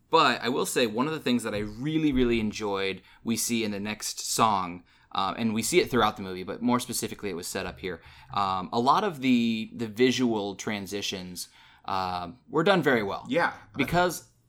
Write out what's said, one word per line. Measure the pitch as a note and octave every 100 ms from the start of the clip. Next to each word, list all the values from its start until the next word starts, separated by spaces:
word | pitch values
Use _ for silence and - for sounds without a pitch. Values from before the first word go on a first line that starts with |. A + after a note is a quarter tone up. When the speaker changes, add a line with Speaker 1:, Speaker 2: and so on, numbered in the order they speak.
| _
Speaker 1:
but | D#3+ C#3 A#2+
I | A2+
will | C#3
say | F#3+ D3+ A#2
one | G#2+ D3
of |
the | D#3
things | B2+ A#2+
that | A2
I | G#2
really, | G#2+ A2 D3 D#3 D3+
really | B2+ A#2+ A#2
enjoyed | G#2+ G2+ G#2+ G2 G2 F#2+ - -
we | A2+ A2+
see | - A#2
in | G#2+
the | G2+
next | G#2 G#2+ - -
song, | - - A2+ G2 F2+ F2+ - _ _
uh, | - F#2+ -
and | A2+
we | G#2+
see | A2 E3+
it | C3
throughout | B2 G#2+ G#2+
the |
movie, | F#2+ F#2
but | F#2 -
more | A#2+ A#2+
specifically | - A2 G#2+ G#2+ G2+
it | E2+
was | -
set | G2 F#2
up | E2
here. | F#2 E2+ - - -
Um, | G2+ G2 F#2+ F#2
a | A#2+
lot | B2 E3
of | G#3 C#3+
the, | C3 A#2+ A#2 A2 A2
the | - A2+
visual | G#2 B2+ B2 B2 G#2+ G2+
transitions, | F#2+ A#2 G#2 F#2 G2+ - F#2+ F2+ F2 - - - -
uh, | - F#2+ F#2 F2+ F2 - -
were | D3
done | E3 F#3+
very | D3 A#2+
well. | G2 E2+ -
Speaker 2:
Yeah. | D3+ D#3 - - -
Speaker 1:
Because | B2+ E3+ F3+ D3+ - _